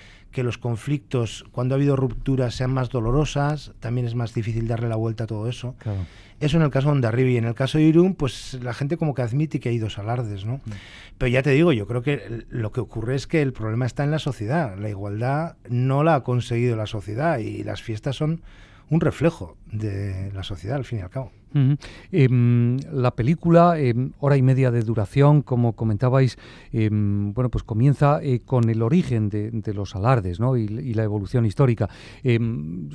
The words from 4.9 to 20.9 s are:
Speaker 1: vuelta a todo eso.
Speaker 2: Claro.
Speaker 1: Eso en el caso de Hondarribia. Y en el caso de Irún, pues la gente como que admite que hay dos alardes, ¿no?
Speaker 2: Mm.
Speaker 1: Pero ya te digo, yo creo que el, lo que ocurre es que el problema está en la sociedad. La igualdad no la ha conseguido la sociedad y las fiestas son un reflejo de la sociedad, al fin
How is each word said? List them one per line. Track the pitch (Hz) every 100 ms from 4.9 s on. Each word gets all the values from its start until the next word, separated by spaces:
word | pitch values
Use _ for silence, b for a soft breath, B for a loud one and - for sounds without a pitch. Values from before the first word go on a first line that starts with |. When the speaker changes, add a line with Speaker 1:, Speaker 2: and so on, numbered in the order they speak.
| 110
Speaker 1:
vuelta | 113 110
a | 110
todo | 110 113
eso. | 120 123 -
Speaker 2:
Claro. | 110 98 87 B B B
Speaker 1:
Eso | 151 165
en |
el | 151
caso | 135 143
de |
Hondarribia. | 143 117 117 127
Y | 123
en |
el | 113
caso | 110 123 156
de |
Irún, | 156 160 185
pues | 185 131 - - 127
la | 123
gente | 113 143 170
como | 156
que | 135
admite | 120 131 151 147
que | 123
hay | 120
dos | 110 -
alardes, | 104 123 113 101 104
¿no? |
Speaker 2:
Mm. | 135 110 101 B B B -
Speaker 1:
Pero | 131
ya | 127
te | 143
digo, | 139 175
yo | 120 101
creo | 120
que | 120
el, | 143 - 113 -
lo | 127 110
que | 131
ocurre | 104 113 110
es | 135 -
que | 165
el | 139
problema | 120 110 113
está | 127 -
en | 143
la | 151
sociedad. | 147 - 107 160 131 95
La | 107
igualdad | 95 101 104 123 143 165 - -
no | 123 131 135
la | 147 135
ha |
conseguido | - 123 - 117 123 110
la | 107
sociedad | 110 101 107 160 139
y | 107 104
las | 104 101
fiestas | - 107 143 127
son | 156 165 b b b b b
un | 160
reflejo | 156 - 123 - 85 - -
de | 107 107 98 101 95 98
la | 98
sociedad, | 95 98 104 139
al |
fin | 120